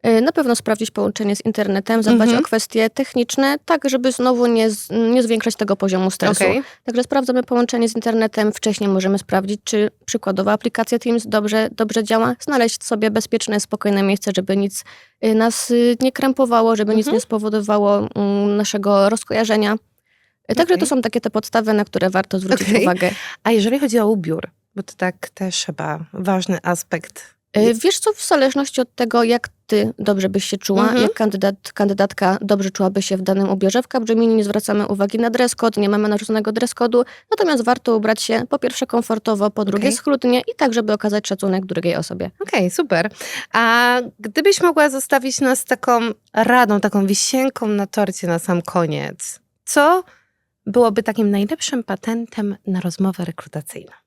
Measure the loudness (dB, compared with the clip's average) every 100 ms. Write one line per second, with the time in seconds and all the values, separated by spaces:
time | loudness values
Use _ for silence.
0 | 4 2 2 0 0 0 0 -2 -4 -2
1 | -4 -2 -2 -2 -2 -2 -2 -2 0 0
2 | 4 4 4 2 2 -2 -2 0 0 0
3 | -4 -2 -2 0 0 0 -2 -2 0 0
4 | 0 0 0 2 2 4 2 -2 -4 0
5 | 2 2 2 0 -2 -2 -2 0 0 0
6 | 0 0 0 2 2 0 -4 -12 -6 -4
7 | 0 -2 0 -2 0 0 0 0 0 0
8 | -2 0 0 0 -2 0 -4 -2 0 0
9 | 2 -2 0 -2 -2 -8 -4 -2 -2 _
10 | -6 -6 -2 -2 0 0 -2 -4 -2 -2
11 | 0 -2 0 -2 0 0 -2 -2 -2 -2
12 | 0 0 0 -2 -2 0 0 -2 -6 -2
13 | 0 -2 -2 -4 -2 -4 -4 -4 0 0
14 | 0 0 -2 -4 -2 -2 -2 -6 -14 -20
15 | _ _ 0 2 2 0 0 2 4 2
16 | 0 0 -2 2 2 4 2 2 2 2
17 | 2 0 -2 -4 -2 -2 0 2 4 2
18 | 0 -2 -2 0 0 0 0 -2 2 4
19 | 4 0 -2 -2 2 2 2 -2 _ _
20 | _ _ _ _ -6 0 2 2 2 0
21 | 0 -2 -2 -4 -2 -2 2 0 0 0
22 | 0 0 -2 -4 0 -2 2 2 4 2
23 | -2 -4 -14 -6 2 2 2 0 0 2
24 | 2 0 -2 -6 -8 _ _ -12 -12 -6
25 | -6 -6 -16 -8 -6 -6 -8 -6 -6 -6
26 | -10 -6 -2 -2 0 -4 -2 -4 -4 -8
27 | -8 -20 -20 _ _ 2 2 4 0 0
28 | -2 -4 0 2 2 0 -4 -4 -4 -4
29 | 0 2 2 0 -2 _ _ 0 0 -2
30 | -2 0 0 -2 -4 -6 -2 2 2 4
31 | 2 2 -2 0 -2 -2 -14 -2 -2 2
32 | -2 0 0 0 0 0 0 0 0 0
33 | -2 -4 0 0 0 2 2 0 -2 -4
34 | 0 2 4 4 2 -2 0 -2 0 -2
35 | -2 0 0 2 0 2 -2 0 0 2
36 | 2 0 0 -2 -2 -2 -4 0 0 2
37 | 0 -6 _ 0 0 2 0 0 0 0
38 | 0 -2 -2 -2 -2 -2 -2 -4 -2 -2
39 | -2 -4 -2 0 0 -2 -2 0 0 0
40 | 0 0 2 0 0 0 0 0 0 -2
41 | 0 -2 -4 -4 -2 -2 -2 -4 -2 -2
42 | -6 -8 -8 _ -4 0 0 0 0 0
43 | -2 -6 -12 -12 -2 0 4 4 4 2
44 | -2 _ -6 0 2 4 2 4 2 2
45 | 0 0 0 0 0 0 0 -2 2 2
46 | 0 -6 _ 0 4 4 4 2 2 0
47 | 2 0 0 0 -2 -2 -2 -2 -2 -2
48 | -2 -2 -4 -2 0 -2 -2 -2 -2 -2
49 | -6 -10 -14 -16 _ _ -2 2 4 2
50 | -2 _ _ _ _ _ -2 2 2 2
51 | -2 0 0 2 -2 -4 -4 -6 -6 -8
52 | -6 -6 -8 -6 -6 -6 -4 -4 -4 -2
53 | -4 -2 -10 -10 -12 -12 -12 -16 -18 -20